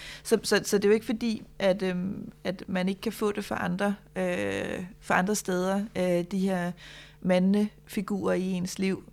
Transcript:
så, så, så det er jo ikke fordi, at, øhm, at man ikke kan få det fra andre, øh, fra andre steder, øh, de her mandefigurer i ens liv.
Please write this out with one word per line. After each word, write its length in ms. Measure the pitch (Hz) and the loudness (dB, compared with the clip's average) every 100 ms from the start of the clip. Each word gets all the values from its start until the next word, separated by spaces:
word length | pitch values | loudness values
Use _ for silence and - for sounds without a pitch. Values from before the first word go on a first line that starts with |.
| - - | -16 -12
så, 160 | - 214 | 0 2
så, 180 | - 202 | 4 2
så 120 | - 202 | 4 4
det 60 | |
er 40 | 202 | 6
jo 60 | |
ikke 120 | 220 220 | 4 2
fordi, 360 | 220 233 214 - - | -2 -2 -4 -8 0
at, 240 | 196 202 | 2 2
øhm, 500 | 185 180 190 208 - - | 0 -2 -4 -6 -12 -8
at 200 | - 185 - | -8 -6 -4
man 200 | 185 185 | -2 0
ikke 120 | 196 | -2
kan 120 | 226 | -4
få 200 | - 208 | -2 -2
det 120 | 202 | -2
fra 200 | 202 - | -4 -4
andre, 300 | - 185 202 202 - 185 | -2 0 0 -2 -8 -4
øh, 680 | 185 175 101 98 185 - 180 - | -2 -2 -2 -2 -4 -6 -10 -14
fra 180 | - 180 | 0 2
andre 160 | 190 | 2
steder, 500 | 208 - 180 185 202 214 185 | -2 0 -2 0 -2 -2 -2
øh, 280 | 180 175 175 | 2 2 0
de 80 | 196 | -2
her 340 | 190 185 175 - - - - - | 0 0 -2 -6 -16 -20 -20 -4
mandefigurer 1120 | 180 180 190 208 214 - - 214 190 196 185 | 2 4 6 4 2 -2 -8 -6 -4 -2 0
i 160 | 180 185 | 0 0
ens 280 | 180 185 - | -2 -4 -2
liv. 260 | 190 185 - | -2 -2 -6